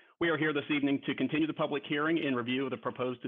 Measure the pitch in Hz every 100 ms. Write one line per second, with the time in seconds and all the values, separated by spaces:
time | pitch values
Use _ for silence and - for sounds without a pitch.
0 | - _ 170 151 156 143 - 147 139 139
1 | 151 135 131 151 156 160 151 143 - 147
2 | 156 165 143 123 120 127 135 120 127 120
3 | 127 123